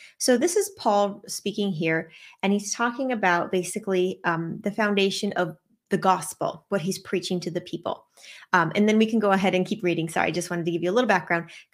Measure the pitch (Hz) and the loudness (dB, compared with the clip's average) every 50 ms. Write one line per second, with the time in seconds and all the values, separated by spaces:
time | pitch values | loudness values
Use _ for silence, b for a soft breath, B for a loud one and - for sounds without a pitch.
0 | b b b b - - 254 240 262 349 - 427 392 - - - - 240 208 202 | b b b b 2 2 4 4 4 2 2 0 0 -2 -4 -4 0 2 2 4
1 | 202 202 202 - - - - - - 208 - - 202 196 185 151 170 160 160 165 | 2 0 -2 -6 -12 -12 -10 -8 -6 -6 -4 -2 -2 -2 -2 -2 0 0 0 0
2 | 165 160 B B B B B B - 190 202 208 202 - - - 233 247 247 247 | -2 -6 B B B B B B -2 0 0 0 -2 -4 -4 -2 -2 -2 -2 -2
3 | 269 262 254 214 - 185 175 175 165 - - 185 180 180 - 208 - - 190 185 | -4 -4 -2 0 2 2 2 2 0 0 -2 -2 -2 -2 -6 -8 -4 -2 0 2
4 | 180 185 190 - - 175 170 165 165 165 - - - 208 202 - 220 208 208 196 | 2 0 -2 -2 -2 -2 -2 0 -2 -4 -6 -6 -6 -6 -2 0 0 2 2 2
5 | 190 196 190 - - 202 - - 180 165 - - _ _ _ _ _ - - 175 | 2 2 0 -2 -4 -2 -2 -2 -2 -2 -4 -12 _ _ _ _ _ -4 -2 0
6 | 151 190 185 170 156 - - - 160 160 - 160 _ - 202 196 151 185 185 - | 2 2 2 2 0 -8 -8 -4 -4 -4 -4 -6 _ -4 -4 -2 -2 -2 -6 -6
7 | - - - 185 170 - 190 180 165 175 160 180 180 - - 170 - - - - | -6 -6 -6 -4 -4 -2 -4 -4 -4 -4 -6 -6 -8 -8 -10 -8 -6 -6 -8 -8
8 | - _ B B B B B B B B - 180 165 160 156 202 208 214 214 220 | -10 _ B B B B B B B B 2 2 4 4 2 2 4 4 6 4
9 | 220 220 220 226 208 202 190 190 180 - 180 185 185 180 202 - - 180 170 160 | 4 4 2 2 2 4 4 4 4 2 2 2 0 0 -2 -2 -2 -2 0 0
10 | 160 165 - - - - 160 175 175 - 180 170 165 170 170 170 165 175 185 240 | -2 -2 0 0 0 0 0 -2 -4 -4 -4 -4 -2 -2 -2 -2 -2 0 2 2
11 | 254 214 208 180 - - 180 170 165 B B B B B | 2 4 2 2 2 0 -2 -2 -2 B B B B B